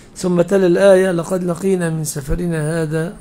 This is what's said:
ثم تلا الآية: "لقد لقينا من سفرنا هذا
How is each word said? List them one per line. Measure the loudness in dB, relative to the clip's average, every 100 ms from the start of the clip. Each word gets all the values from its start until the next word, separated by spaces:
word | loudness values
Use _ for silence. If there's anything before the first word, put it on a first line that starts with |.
| -20 -6
ثم | 0 0
تلا | 2 2 4
الآية: | 4 6 6 4
"لقد | -2 -4 -4
لقينا | -4 -4 -2 -2 -2
من | -4
سفرنا | -6 -8 -4 -4 -2 -4 -4 -4
هذا | -4 -4 -6 -8